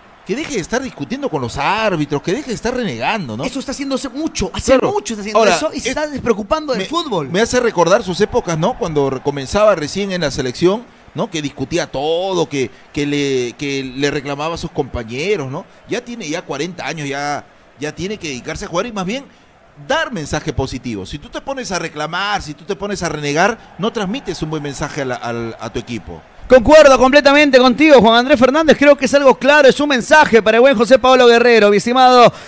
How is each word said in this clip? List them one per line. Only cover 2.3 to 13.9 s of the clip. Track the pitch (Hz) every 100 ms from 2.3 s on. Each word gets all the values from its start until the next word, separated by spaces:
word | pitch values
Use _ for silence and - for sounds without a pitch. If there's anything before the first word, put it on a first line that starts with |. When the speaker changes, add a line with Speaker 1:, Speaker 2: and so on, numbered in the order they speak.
Speaker 1:
deje | 208 285
de |
estar | 196 220
renegando, | 247 220 117 131 214 147 160
¿no? |
Speaker 2:
Eso | 254 262
está | 247
haciéndose | 254 277 262 269
mucho, | 247 320 - 196
hace | - - 262
Speaker 1:
Claro. | 208
Speaker 2:
mucho | 415 415
está | 220
haciendo | 202 214
Speaker 1:
Ahora, | 220 170
Speaker 2:
eso | 311
y | 294
se | 240
Speaker 1:
es-, | 262
Speaker 2:
está | 302
despreocupando | 277 220 202 208 311 302
del | 233
Speaker 1:
me, | 185
Speaker 2:
fútbol. | 330 330 196 135
Speaker 1:
me | 175
hace | - 151
recordar | - - 165 190
sus | 190 170
épocas, | 208 - - 160
¿no? | 175 254
Cuando | 196 147 139
re-, | 131
comenzaba | 147 143 131 202 214
recién | 180 147 190 196
en | 180
la | 151
selección, | - 127 117 170 214 240 _ _
¿no? | 135 185
Que | 160
discutía | 147 - 135 165 151
todo, | 131 147 165 190 185 156
que, | 143 120 - -
que | - 143
le, | 147 143 131 120 110
que | 143 139 131